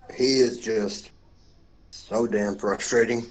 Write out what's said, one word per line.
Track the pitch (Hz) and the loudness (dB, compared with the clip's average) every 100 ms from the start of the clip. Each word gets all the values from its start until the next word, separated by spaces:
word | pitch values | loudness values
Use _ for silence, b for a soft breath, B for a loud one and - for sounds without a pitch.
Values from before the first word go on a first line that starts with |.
| - | -18
He | - 127 131 | -2 0 4
is | 120 - | 4 2
just | 113 110 101 - - - - - - - - - - | -4 -2 -2 -6 -14 -20 -20 -20 -20 -20 -20 -20 -20
so | - - 107 117 | -20 -6 -2 0
damn | 104 104 98 | 0 -2 -2
frustrating. | 107 98 - 120 113 120 113 | -2 -2 0 2 2 0 -4